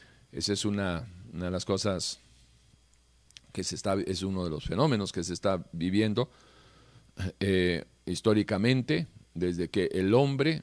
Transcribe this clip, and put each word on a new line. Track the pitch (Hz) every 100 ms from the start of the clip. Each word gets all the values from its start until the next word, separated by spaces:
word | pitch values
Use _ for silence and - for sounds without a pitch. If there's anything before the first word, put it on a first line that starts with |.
| - - _
Esa | - -
es | 98 107
una, | 101 95 82 120 90 -
una | 80 90
de |
las | 90 -
cosas | 95 104 90 - - - - - _ _ _ _ _ _ _ _ - -
que | -
se | 95
está, | - 101 98
es | 92 90
uno | 95 92
de | 87
los | 76 -
fenómenos | 104 151 110 95
que | 92
se | 85
está | 87 101 92 -
viviendo, | 85 87 101 110 104 131 - - - - - - - - - 92 -
eh, | 98 95 90 85 - _ -
históricamente, | 87 110 107 101 98 113 131 120 156 160 - -
desde | 85 90 85 82
que | 104 90
el | 92 95
hombre | 120 139 135 147 156